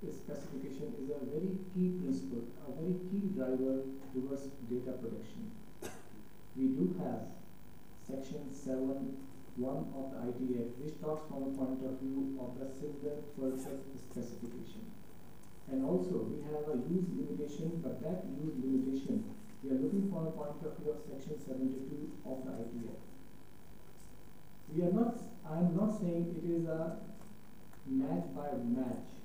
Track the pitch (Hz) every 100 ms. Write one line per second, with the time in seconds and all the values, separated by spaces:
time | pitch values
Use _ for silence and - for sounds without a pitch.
0 | 180 - - 147 - 131 135 131 147 -
1 | 135 143 123 151 190 185 - 185 180 180
2 | - - - 117 - - - - 170 180
3 | 180 196 196 131 131 131 131 135 135 -
4 | - 131 135 135 135 - 117 123 123 127
5 | 117 107 - - 107 - - 50 - -
6 | - - - - - 131 131 151 180 180
7 | 151 113 107 - - - - - - -
8 | - 135 135 147 139 - 135 131 135 135
9 | - - - - - - 127 - - 135
10 | 135 117 120 123 127 120 113 127 151 -
11 | 156 156 - 135 135 135 131 131 131 131
12 | 135 135 135 135 123 123 135 - 151 143
13 | 147 147 139 - 131 131 - 135 - 127
14 | - - 113 - 120 - - - - -
15 | - - - - - - - 131 131 180
16 | 180 - 113 131 147 151 151 127 135 180
17 | 180 269 - 139 147 - 160 165 - 113
18 | 180 185 - 143 156 135 131 131 131 135
19 | - 110 - - - - 139 131 151 202
20 | 196 170 160 - 147 151 156 151 147 147
21 | - 135 139 147 135 131 131 - 135 151
22 | 151 - - 131 127 113 117 120 110 104
23 | - - - - - - - - - -
24 | - - - - - - - 160 175 202
25 | 240 - - - 156 160 180 165 214 -
26 | 175 170 170 156 170 170 165 160 160 -
27 | - - - - - - - - - 131
28 | 131 180 - 135 143 127 120 127 123 107
29 | - -